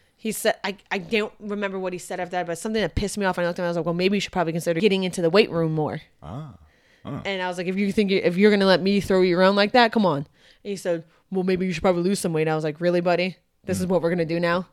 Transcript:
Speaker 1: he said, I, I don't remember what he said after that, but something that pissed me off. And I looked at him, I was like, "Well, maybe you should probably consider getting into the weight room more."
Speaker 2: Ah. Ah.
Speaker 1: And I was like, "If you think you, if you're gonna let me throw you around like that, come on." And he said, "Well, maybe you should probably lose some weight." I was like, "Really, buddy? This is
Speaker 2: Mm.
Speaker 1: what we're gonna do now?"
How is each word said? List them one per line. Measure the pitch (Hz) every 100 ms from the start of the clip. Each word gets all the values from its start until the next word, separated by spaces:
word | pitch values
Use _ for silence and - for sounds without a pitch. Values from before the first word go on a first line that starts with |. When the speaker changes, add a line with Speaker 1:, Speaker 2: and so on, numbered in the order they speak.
| _ _
Speaker 1:
he | 220
said, | - 220 -
I, | 196 190 _
I | 190
don't | 165 220 208 -
remember | 208 202 202 190
what | 185
he | 180
said | - 180
after | 175
that, | 180 175
but | 165
something | 220 220
that | 175
pissed | - 202 208
me | 190
off. | 175
And | 175
I |
looked | 175
at |
him, | 175
I |
was | 170
like, | 165
"Well, |
maybe | 170 190 202
you |
should | -
probably | 185 165
consider | 165 170 165
getting | 208 190
into | 185 175
the | 165
weight | 196 -
room | 170 160
more." | 156 143 113 - _
Speaker 2:
Ah. | 73 120 151 87 76 _ _ _ -
Ah. | 139
Speaker 1:
And | 196 190
I | 185
was | 180
like, | 180
"If | 190
you | 202
think | 220 196
you, | 190
if | 175 180
you're | 208
gonna | 208 190
let | 175
me | 185 202
throw | - 190
you | 185 175
around | 185 202
like | 202
that, | 247 226
come | 226
on." | 185 143
And | 151 _ _ _ 202
he | 196
said, | 190 170 - _ _
"Well, | 190
maybe | 180 180
you | 185
should | 160
probably | 196 175
lose | 180 202
some | 185
weight." | 160 156
I |
was | 156
like, | 156 151
"Really, | 175 175
buddy? | 175 170 180 - _ _
This | - 190
is | 180
Speaker 2:
Mm. |
Speaker 1:
what | 180
we're | 165
gonna | 180 160
do | 170
now?" | 170 180 170